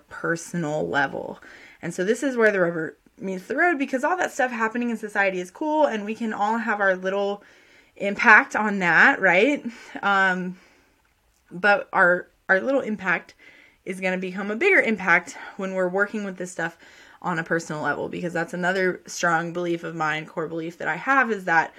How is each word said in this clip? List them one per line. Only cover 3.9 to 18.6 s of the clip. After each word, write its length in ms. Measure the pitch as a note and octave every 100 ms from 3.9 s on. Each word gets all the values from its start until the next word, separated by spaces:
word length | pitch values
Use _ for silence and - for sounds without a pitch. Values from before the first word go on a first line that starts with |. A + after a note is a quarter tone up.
| C4
all 140 | D4 F#4
that 140 | -
stuff 200 | - B3+
happening 400 | A3+ A3 A#3+ A#3+
in 60 | A3
society 420 | G#3 G#3 G3 F#3
is 100 | F3+
cool, 380 | - D#4 D4+ C#4+
and 180 | A3 G3+
we 80 |
can 180 | A3 A#3
all 260 | G3 G#3 A3+
have 200 | A3+ G#3
our 160 | G3 F#3
little 480 | F#3 G3 G3+ G3+ - _ _ _ _ -
impact 600 | G3+ G3+ A#3+ G#3+ C#4 A#3
on 240 | G#3+ G3+
that, 400 | F3 D#3+ A#3 -
right? 460 | F#3+ F3 B3+ D4 A#3+ - - -
Um, 560 | G3 G3 F#3+ F#3 F3+ F3+ _ _ _ _ _ _ _ _ _
but 400 | F3 G#3 G3+ -
our, 360 | F3+ F3+ F3+ - _ -
our 100 | F#3+
little 220 | A#3 C4+
impact 520 | G#3+ G#3 F#3 E3+ - _ - - _ _ -
is 140 | F#3+
gonna 180 | F#3 F#3
become 340 | F#3 F#3 G3+
a 40 | A3
bigger 260 | F#4+ F4+
impact 560 | A3+ G#3 F#3 F3 F3+ - - -
when 160 | F#3+
we're 140 | F#3 F3+
working 360 | F#3 G#3 A3
with 140 | G3+ F#3
this 140 | F3+
stuff 260 | - E3+ - - - - -
on 180 | F3 E3
a 40 |
personal 380 | E3 E3 E3 D3+
level, 280 | D3 G#2 -
because 240 | E3+ F3
that's 200 | E3+ E3+
another 480 | F3+